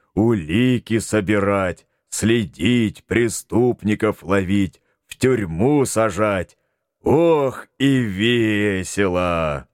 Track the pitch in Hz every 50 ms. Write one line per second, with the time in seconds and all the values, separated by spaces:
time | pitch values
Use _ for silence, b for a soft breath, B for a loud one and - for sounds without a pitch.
0 | _ _ _ 92 107 117 117 113 78 - 87 113 123 127 127 117 - - 113 110
1 | 95 - - 107 101 82 107 104 98 101 101 98 95 90 82 - _ _ _ _
2 | _ _ - - - 107 117 120 107 85 - - - 113 123 123 113 104 - -
3 | - - 95 104 120 113 95 - - - - 113 123 123 120 - - 101 107 104
4 | - 107 98 - - 78 95 98 95 87 98 101 98 87 - _ _ _ _ _
5 | _ _ - - - 127 131 113 101 85 80 80 104 135 151 147 131 107 - 107
6 | 113 110 90 90 110 107 101 95 85 - _ _ _ _ _ _ _ _ _ _
7 | - 107 120 151 170 170 165 151 139 131 123 - - - _ - 131 139 135 131
8 | 123 110 95 92 107 117 120 120 113 110 107 104 104 104 98 95 90 - - -
9 | 101 95 87 90 90 87 85 82 80 78 73 69 67 -